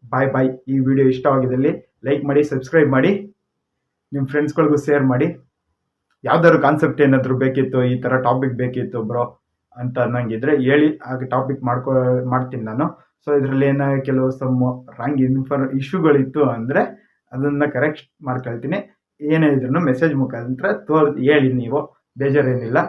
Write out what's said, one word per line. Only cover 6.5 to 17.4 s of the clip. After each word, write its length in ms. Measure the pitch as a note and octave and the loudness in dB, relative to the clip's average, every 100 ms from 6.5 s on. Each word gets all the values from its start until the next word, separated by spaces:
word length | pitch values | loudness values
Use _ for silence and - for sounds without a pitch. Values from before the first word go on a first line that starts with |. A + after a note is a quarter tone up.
| D#3+ | 6
ಕಾನ್ಸೆಪ್ಟ್ 420 | C#3 D3+ D3 B2+ | 2 2 0 2
ಏನಾದ್ರು 360 | C#3+ C3 C3 B2+ | 4 4 2 0
ಬೇಕಿತ್ತು, 460 | C3 C3 B2+ C3 | 0 0 -2 0
ಈ 180 | B2+ B2+ | 0 -2
ತರ 160 | B2 B2+ | 0 0
ಟಾಪಿಕ್ 360 | A#2+ B2+ C3+ | 2 0 -2
ಬೇಕಿತ್ತು 480 | A#2 B2 B2 A2 A#2+ | -2 -4 -4 -6 -6
ಬ್ರೋ 400 | G#2+ A#2+ A#2 _ _ _ _ - | -4 -4 -4 _ _ _ _ -10
ಅಂತ 220 | B2 B2 | -6 -2
ಅನ್ನಂಗಿದ್ರೆ 580 | A#2 B2 A#2 A2 C3+ C#3+ | -2 -2 -4 -2 0 2
ಹೇಳಿ, 420 | B2+ D3 D3+ - - | 4 4 2 0 -10
ಹಾಗೆ 200 | B2+ B2+ | -10 -4
ಟಾಪಿಕ್ 380 | B2+ C3 B2+ | -4 -2 -4
ಮಾಡ್ಕೊ-, 680 | B2+ B2 C3+ C3 B2+ B2+ B2+ | -4 -4 0 0 2 0 0
ಮಾಡ್ತೀನಿ 340 | B2+ B2+ B2+ | -2 -4 -8
ನಾನು. 400 | A2 A2+ E3 - _ _ - | -8 -4 -6 -6 _ _ -2
So 120 | D3 | 0
ಇದ್ರಲ್ಲಿ 260 | C3 C3 C#3 | 0 0 0
ಏನೋ 360 | C#3 C#3 C3+ | 0 0 -2
ಕೆಲವು 280 | C3+ C3 C3 | -2 0 0
some 600 | C3 B2+ B2+ B2 B2 - - | -2 -2 0 0 -4 -14 -8
ರಾಂಗ್ 220 | A#2+ C#3+ | -4 0
ಇನ್ಫಾರ್-, 560 | C3 C3+ B2+ C#3 C3 C3+ | 2 0 -2 -2 -2 -4
ಇಶ್ಯೂಗಳಿತ್ತು 640 | - F#3+ D#3 C#3 C3 D3+ | -4 0 4 4 2 0
ಅಂದ್ರೆ 380 | C3+ A#2 A2+ D#3+ B3 - _ _ _ | 0 -2 -2 -2 -2 -6 _ _ _
ಅದನ್ನ 320 | C3 | -4